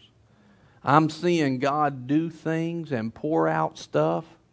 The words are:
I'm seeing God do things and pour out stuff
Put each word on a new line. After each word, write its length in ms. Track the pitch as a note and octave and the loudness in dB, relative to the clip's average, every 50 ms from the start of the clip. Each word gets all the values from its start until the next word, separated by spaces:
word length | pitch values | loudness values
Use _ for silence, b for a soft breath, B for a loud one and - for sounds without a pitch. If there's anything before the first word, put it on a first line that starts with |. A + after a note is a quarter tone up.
| - _ _ _ _ b b b b b b b b b b b b | -20 _ _ _ _ b b b b b b b b b b b b
I'm 260 | B2+ C#3 D#3 D#3+ D3+ | 4 4 6 4 4
seeing 480 | D#3 - E3+ F3 F3 E3 D3 C3+ C3 B2 | 0 -2 0 0 2 2 2 0 0 0
God 480 | C#3 C#3 C#3+ D3+ D3+ C#3+ C#3 B2+ B2 | 0 0 0 2 0 0 -2 -4 -4
do 240 | B2+ C#3+ D#3+ E3 E3 | -2 0 0 0 -2
things 600 | E3 - - D#3 D#3+ D#3+ E3 E3+ E3+ E3+ D#3+ C#3+ | -6 -8 -4 -4 -2 -2 -2 -2 -4 -6 -6 -4
and 220 | C#3+ A2+ A2 A2+ - | -4 -4 -4 -4 -6
pour 340 | - - D3+ D#3+ E3 D#3+ D#3+ | -6 -4 -2 0 2 2 2
out 300 | D#3+ D#3+ D#3 D#3+ - - | 2 0 -2 -2 -4 -10
stuff 460 | - - - D3 D#3 D#3+ E3+ E3+ D#3+ - - _ _ _ | -10 -4 0 0 2 2 0 -2 -6 -10 -18 _ _ _